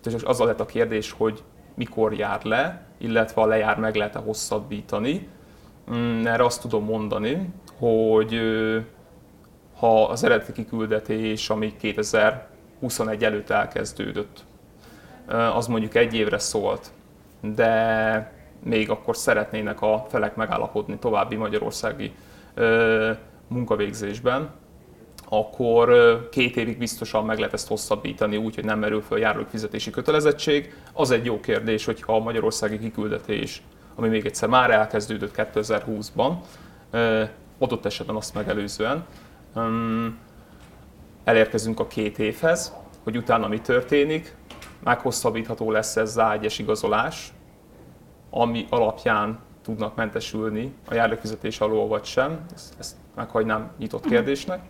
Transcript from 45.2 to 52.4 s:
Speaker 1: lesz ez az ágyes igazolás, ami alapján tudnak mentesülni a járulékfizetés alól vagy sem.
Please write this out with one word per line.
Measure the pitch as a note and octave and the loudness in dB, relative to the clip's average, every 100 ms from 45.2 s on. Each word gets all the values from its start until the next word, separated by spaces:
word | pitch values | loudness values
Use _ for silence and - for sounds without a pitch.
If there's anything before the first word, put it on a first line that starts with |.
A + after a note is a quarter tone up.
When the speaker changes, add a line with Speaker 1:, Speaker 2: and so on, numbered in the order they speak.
| A#2+ A2+ A2+ A2+ A2 | -2 -2 -6 -4 0
Speaker 1:
lesz | G#2+ A2 A2+ | 0 0 0
ez | A2 | 0
az | A2+ | 2
ágyes | A2 G#2+ G#2+ - | 2 2 -2 -2
igazolás, | G#2 G#2+ G#2 G#2 C3+ - - - - - - - - - - - - | -2 0 0 0 0 -6 -14 -20 -20 -20 -20 -20 -20 -20 -20 -20 -8
ami | - A#2 A#2 - | 0 2 0 0
alapján | A#2+ A2 A2 A#2 G#2+ G#2+ A2+ - - | 2 2 2 0 2 0 -4 -14 -14
tudnak | - A2 G#2+ | -8 -4 -4
mentesülni | - A2 A2+ - A2 A2 G#2+ C3 C3+ - | -2 -4 -4 -6 -4 -4 -4 -6 -10 -4
a | |
járulékfizetés | A#2 A2+ A2+ A2 A2 A2 - | 0 2 0 -6 -6 -8 -2
alól | G#2+ A2 G#2+ | 0 2 2
vagy | G#2+ | -2
sem. | - - C#3 D#3+ | 0 0 0 -4